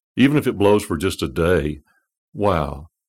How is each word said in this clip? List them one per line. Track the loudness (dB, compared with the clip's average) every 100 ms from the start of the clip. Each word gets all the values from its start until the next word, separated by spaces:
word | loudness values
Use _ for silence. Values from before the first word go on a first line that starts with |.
| _ 0
even | 2 2
if | -2
it | 2
blows | 4 2 0
for | -2
just | -2 -4
a | -6
day. | -2 2 2 0 -8 _ _ _ _ _
Wow. | -4 0 0 -4 -10 -18 _